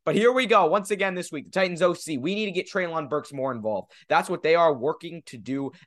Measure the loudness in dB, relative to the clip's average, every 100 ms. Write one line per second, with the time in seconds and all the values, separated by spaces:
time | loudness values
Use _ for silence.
0 | -2 2 4 4 4 4 6 2 0 -2
1 | -2 -4 -8 -10 -6 -2 0 2 0 0
2 | -6 -4 -2 -2 -4 -4 -4 -4 -4 -4
3 | -4 -6 -6 -6 -4 -4 -4 -6 -8 _
4 | 0 0 0 -2 2 4 4 2 -2 -4
5 | -8 -16 -16 -14 -8 -6 -6 -10